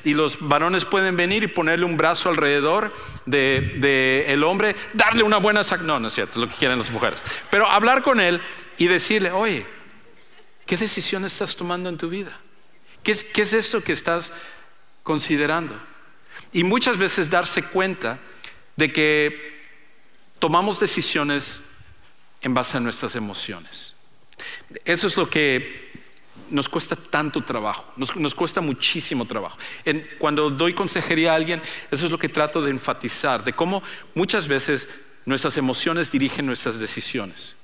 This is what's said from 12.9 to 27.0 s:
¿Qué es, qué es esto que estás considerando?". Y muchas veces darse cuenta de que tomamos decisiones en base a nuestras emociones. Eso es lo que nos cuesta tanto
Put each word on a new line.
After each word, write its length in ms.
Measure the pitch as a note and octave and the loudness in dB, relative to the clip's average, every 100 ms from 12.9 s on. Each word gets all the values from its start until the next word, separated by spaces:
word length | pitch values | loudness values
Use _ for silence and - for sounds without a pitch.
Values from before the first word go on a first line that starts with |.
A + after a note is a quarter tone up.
| - | -6
¿Qué 100 | - | -2
es, 120 | G#3+ | -2
qué 180 | - - | 0 0
es 120 | G3+ | 2
esto 300 | A3 G#3+ A3+ | 2 2 -2
que 100 | E3+ | -2
estás 380 | D#3 - E3+ E3 - - - - - - - | -2 0 -2 -2 -10 -16 -18 -20 -20 -20 -16
considerando?". 760 | - D#3 - D3 D3 D#3+ D#3+ G#2 - - - - - - - | -4 -2 0 2 2 0 -2 -12 -16 -20 -20 -20 -20 -20 -4
Y 120 | - | 0
muchas 340 | F3+ A#3+ B3+ G#3 | 4 4 2 2
veces 320 | F#3+ - D#3 | 2 2 2
darse 320 | F3 F3 - | 2 2 -2
cuenta 560 | - F#3 F#3+ F#3 A2+ B2 - - - - - - | 0 0 0 0 -4 -6 -12 -18 -18 -18 -16 0
de 160 | D3+ | 0
que 680 | D#3 D3+ D3+ D3 D3 - - - - - - - - - - | 4 4 4 2 -2 -14 -16 -20 -20 -20 -20 -20 -20 -20 -4
tomamos 400 | E3+ E3 G3 F#3+ | 2 2 2 2
decisiones 960 | G3+ - D3 D#3+ D3 C#3+ - - - - - - - - - - | 2 2 0 0 0 0 -2 -6 -12 -20 -20 -20 -20 -20 -20 -8
en 140 | C3 B2+ | 0 2
base 220 | B2 C3 | 2 -2
a 20 | |
nuestras 340 | A#2+ A2 A#2 | -2 -4 -6
emociones. 800 | A#2+ G#2 F#2+ - F#2 E2 - - - - - - - - - - - | -4 -6 -8 -8 -10 -12 -12 -12 -16 -20 -20 -20 -16 -14 -14 -14 -10
Eso 220 | - E3+ G3+ | 0 2 2
es 100 | - | 2
lo 140 | E3 | 0
que 600 | D#3 D3 B2+ C3 - - - - - - - - | 2 4 2 -2 -14 -18 -20 -20 -20 -20 -20 -4
nos 180 | C#3+ C3 | -2 -2
cuesta 280 | E3 - | -2 -4
tanto 480 | D#3 | -6